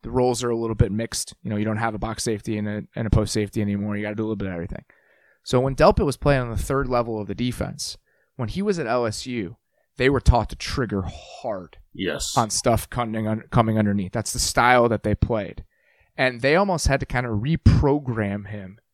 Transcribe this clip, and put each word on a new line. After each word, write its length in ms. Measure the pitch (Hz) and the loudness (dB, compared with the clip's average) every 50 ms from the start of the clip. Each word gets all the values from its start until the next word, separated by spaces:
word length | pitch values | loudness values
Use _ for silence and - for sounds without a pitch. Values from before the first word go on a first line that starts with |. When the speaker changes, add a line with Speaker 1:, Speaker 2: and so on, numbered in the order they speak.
| - | -10
Speaker 1:
the 60 | 113 | 0
roles 320 | 117 127 123 127 123 113 | 2 2 4 4 2 0
are 80 | 123 120 | 0 -2
a 60 | 117 | 0
little 180 | 113 113 113 113 | 0 0 -2 2
bit 140 | 107 123 101 | 2 2 2
mixed, 440 | 98 107 117 - - - - - - _ - | 2 -4 -4 -4 -6 -8 -8 -8 -12 _ -8
you 60 | 117 | -4
know, 80 | 107 | -2
you 80 | 104 104 | -2 0
don't 100 | 110 110 | 0 0
have 160 | 107 113 113 107 | 0 -2 -2 -2
a 60 | 101 | -4
box 240 | 104 110 110 - - | -6 -6 -6 -4 -2
safety 340 | 120 110 101 - 113 107 | -2 -4 -4 -4 -6 -4
and 80 | 107 104 | -4 -4
a, 180 | 104 104 104 90 _ _ | -4 -6 -6 -8 _ _
and 100 | 110 113 | -6 -2
a 40 | 107 | 2
post 240 | - 107 107 98 - | 2 2 2 2 0
safety 280 | 107 104 101 - 110 | -2 -2 -2 -2 -2
anymore. 360 | 104 101 101 101 101 104 104 | -2 0 -2 -2 -2 -4 -4
You 60 | 104 104 | -4 -6
gotta 120 | 104 107 | -6 -4
do 80 | 107 110 | -4 -4
a 0 | |
little 140 | 110 110 | -4 -4
bit 100 | 98 101 | -4 -4
of 60 | 95 92 | -6 -6
everything. 320 | 85 85 - - - - _ _ _ _ _ _ _ _ _ _ _ _ | -6 -8 -8 -10 -12 -14 _ _ _ _ _ _ _ _ _ _ _ _
So 160 | - - 123 | 0 0 2
when 160 | 131 135 131 | 2 0 4
Delpit 300 | - 147 190 214 - 208 | 6 6 6 8 6 2
was 100 | 143 131 | 2 0
playing 280 | - - 147 143 131 123 | 2 2 2 2 2 0
on 60 | 117 | -2
the 60 | 113 | -4
third 320 | 101 - - 139 135 143 | -4 -2 0 -2 -2 0
level 320 | 135 127 120 117 117 113 107 | 0 0 0 0 0 -4 -4
of 80 | 104 | -4
the 80 | 95 98 | -6 -4
defense, 640 | - 123 123 117 - - - - - - - - - _ _ _ _ _ _ _ | -2 -2 -4 -2 -4 -6 -6 -6 -8 -10 -10 -10 -16 _ _ _ _ _ _ _
when 100 | - 123 | -8 -8
he 140 | 107 117 175 | -6 -4 -2
was 180 | 196 214 190 170 | -2 -2 -2 -2
at 80 | 143 | -2
L 180 | 110 117 123 120 | 0 0 0 0
S 200 | 110 107 - - | 0 -2 -6 -8
U, 300 | 131 123 120 95 85 - _ _ _ _ _ _ _ _ | -6 -4 -4 -4 -6 -8 _ _ _ _ _ _ _ _
they 120 | - 127 139 | 2 2 2
were 120 | 143 123 | 2 4
taught 280 | - - 123 117 107 - | 4 4 4 4 2 0
to 40 | - | -6
trigger 460 | - - - - - 123 95 101 98 | -10 -8 -6 -4 -4 -2 -2 -2 -2
hard 760 | 92 90 - - - - - - - 120 - 92 87 - - - - _ _ | -2 -4 -8 -12 -20 -20 -18 -10 -8 -8 -8 -8 -10 -16 -20 -20 -20 _ _
Speaker 2:
Yes. 440 | - 95 87 73 - - - - | -6 -4 -4 -4 -4 -6 -2 0
Speaker 1:
on 120 | 135 113 107 | 0 0 0
stuff 400 | - - - 127 113 110 - _ | -2 0 2 2 2 2 -2 _
coming 380 | - 123 120 110 110 110 110 | -6 -6 -4 -4 -4 -4 -2
un-, 160 | 107 110 113 - _ | -2 -4 -4 -6 _
coming 260 | - 123 113 113 110 | 2 2 2 4 2
underneath. 360 | 110 107 104 101 101 95 92 - | 2 2 2 2 0 -2 -2 -4
That's 180 | 117 104 - | -6 -6 -4
the 80 | - 120 | -4 -2
style 480 | - - - 139 120 123 127 123 117 | -4 0 2 4 6 6 6 6 6
that 160 | 120 110 104 - | 4 2 0 0
they 100 | 110 104 | -2 0
played. 520 | - - - 120 110 98 95 - - 104 _ _ _ _ _ _ _ _ _ _ | 0 0 0 0 -4 -4 -6 -10 -14 -18 _ _ _ _ _ _ _ _ _ _
And 220 | - 135 131 123 117 | 0 0 0 0 0
they 160 | 123 135 151 | 2 4 4
almost 320 | 180 208 202 180 151 - | 4 2 2 0 0 2
had 140 | - 139 135 | 0 0 0
to 40 | 143 | -2
kinda 240 | - - 123 123 120 | -4 -4 -4 -2 -2
reprogram 1160 | 110 101 113 147 165 156 _ - - - 147 139 143 151 143 127 117 113 104 101 101 104 101 | -2 -2 0 0 0 6 _ 6 6 8 6 4 4 2 0 -4 -2 -2 -2 -2 -2 -6 -8
him 320 | 98 110 104 95 92 101 110 _ _ | -10 -12 -12 -14 -16 -18 _ _ _